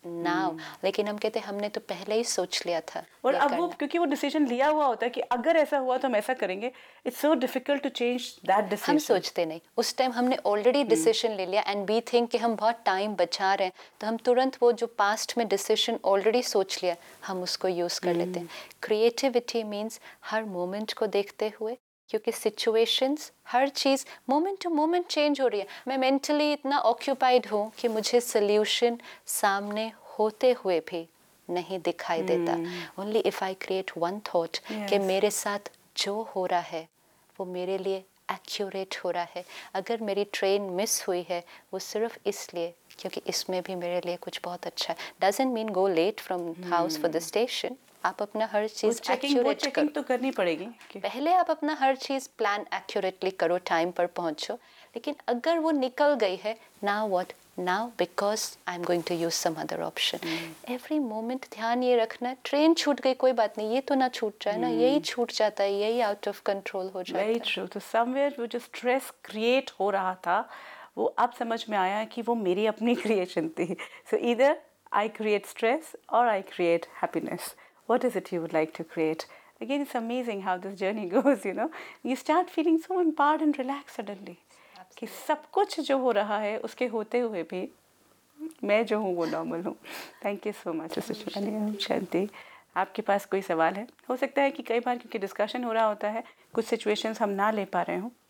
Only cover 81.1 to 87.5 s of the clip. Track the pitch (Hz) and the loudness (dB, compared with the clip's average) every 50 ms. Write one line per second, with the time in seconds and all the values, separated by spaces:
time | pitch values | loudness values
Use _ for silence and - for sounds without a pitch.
81.1 | 175 247 - - - 190 - 202 180 196 226 320 - - - - - - _ 240 | 2 4 6 6 4 4 0 -6 -4 -2 -4 -4 -4 -8 -16 -16 -18 -10 _ -4
82.1 | 262 262 - - 302 339 359 359 - - 311 339 320 320 320 - 370 370 359 320 | -4 -4 0 2 2 2 2 0 -2 0 2 4 4 2 2 0 0 2 2 2
83.1 | 311 - 285 294 311 311 320 302 285 - 262 254 277 277 - - - - 220 202 | 4 4 4 4 4 4 4 2 2 2 -2 -4 -4 -8 -8 -14 -10 -10 -8 -8
84.1 | 202 185 202 190 180 - _ _ - - - - - - 185 _ _ - - 214 | -10 -12 -12 -16 -16 -18 _ _ -20 -20 -20 -20 -20 -20 -20 _ _ -12 -12 -12
85.1 | - - - - 311 294 302 - - 381 415 403 - - 294 - 277 269 254 254 | -12 -14 -2 -2 -2 -2 -2 -4 2 2 2 2 0 -6 0 2 2 2 4 4
86.1 | 233 202 208 208 214 202 214 202 214 220 - 226 - - 254 247 214 220 214 220 | 4 4 2 2 0 0 0 -2 -2 -2 -6 -8 -4 -2 -2 -2 0 -4 -6 -2
87.1 | - 240 247 233 214 180 165 - | 0 0 0 0 -2 -4 -6 -4